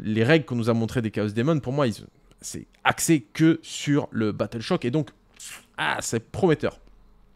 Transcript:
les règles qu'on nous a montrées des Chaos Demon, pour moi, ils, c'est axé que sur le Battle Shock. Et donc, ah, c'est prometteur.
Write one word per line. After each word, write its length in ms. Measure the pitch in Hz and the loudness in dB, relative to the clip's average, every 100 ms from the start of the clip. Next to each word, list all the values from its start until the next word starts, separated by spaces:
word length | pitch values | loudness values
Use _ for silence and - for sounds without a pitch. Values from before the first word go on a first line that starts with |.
les 200 | - 107 | -2 2
règles 200 | 113 160 | 4 4
qu'on 120 | 131 120 | 4 -2
nous 120 | 113 | 0
a 60 | |
montrées 260 | 113 113 131 | 2 0 -2
des 100 | 110 | -2
Chaos 200 | 117 107 | -2 -2
Demon, 280 | 104 127 165 | 0 0 0
pour 120 | 123 | 0
moi, 140 | 139 135 | 0 0
ils, 80 | 101 50 _ _ _ | -2 -10 _ _ _
c'est 240 | - - 57 _ | -14 -14 -14 _
axé 420 | 131 - - 160 - | -2 0 2 2 0
que 280 | - 160 165 | 2 4 4
sur 460 | - - - 143 123 | -2 -8 -2 0 0
le 220 | - 107 | -2 -2
Battle 280 | - 107 117 | -2 -4 -6
Shock. 240 | 110 175 | -4 -2
Et 60 | 120 | 0
donc, 180 | 143 139 - _ - - - _ - | -2 -4 -8 _ -20 -18 -20 _ -6
ah, 180 | 151 139 | -4 -4
c'est 180 | - 117 | -4 -4
prometteur. 580 | - - 185 151 110 - - - - _ _ | -6 0 2 2 0 -6 -18 -20 -20 _ _